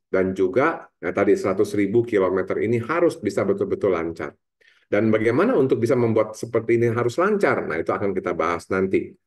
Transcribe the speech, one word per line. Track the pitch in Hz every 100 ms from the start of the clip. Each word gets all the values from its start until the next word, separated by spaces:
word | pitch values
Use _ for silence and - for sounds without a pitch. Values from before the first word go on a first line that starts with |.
| _
dan | 92 95 95
juga, | 92 113 156 - - _
ya, | 85 92
tadi | 101 95
seratus | 104 95 104 104
ribu | 98 117
kilometer | 117 101 92 95 92 98
ini | 107 117
harus | 117 165 165 -
bisa | 104 120 98
betul-betul | 98 98 92 101 85
lancar. | 82 82 71 - _ _ _ _ -
Dan | 101 110
bagaimana | 110 113 127 220 214
untuk | 135 120
bisa | 117 127
membuat | 117 110 107 -
seperti | 117 117 113 117
ini | 117
harus | 110 120 143
lancar? | 196 202 151 101
Nah, | 78 78
itu | - 95
akan | 101
kita | 92 92 85
bahas | 82 85 -
nanti. | 95 95 95 - -